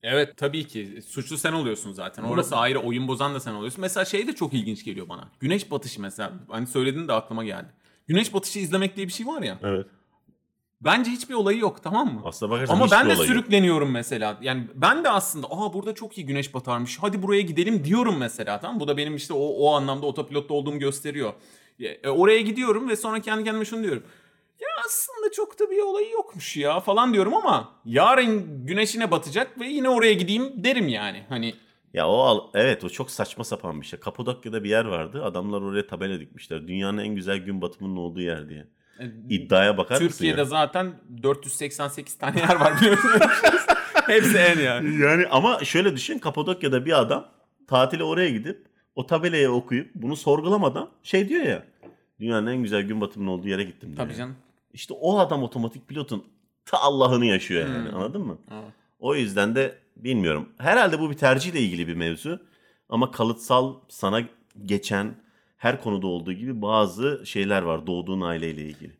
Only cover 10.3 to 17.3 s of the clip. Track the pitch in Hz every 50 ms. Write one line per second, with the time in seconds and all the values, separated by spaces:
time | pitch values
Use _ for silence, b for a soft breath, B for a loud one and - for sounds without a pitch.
10.3 | _ _ _ _ _ _ _ _ _ _ - 151 185 240 254 233 247 247 - -
11.3 | 262 240 202 196 202 233 220 196 - - - 160 185 240 285 240 139 107 - -
12.3 | - - 113 104 113 117 131 127 156 190 - 214 196 220 269 - - - - -
13.3 | 247 240 - - 202 202 190 180 165 151 143 139 127 117 120 - 135 113 107 107
14.3 | 104 98 120 131 127 127 120 110 - 131 131 185 262 311 339 285 220 196 180 -
15.3 | - 156 131 - 135 175 214 208 170 190 196 214 214 - 226 208 - - 165 135
16.3 | 139 143 139 - - 131 - 127 123 120 120 123 - - 190 208 190 208 185 190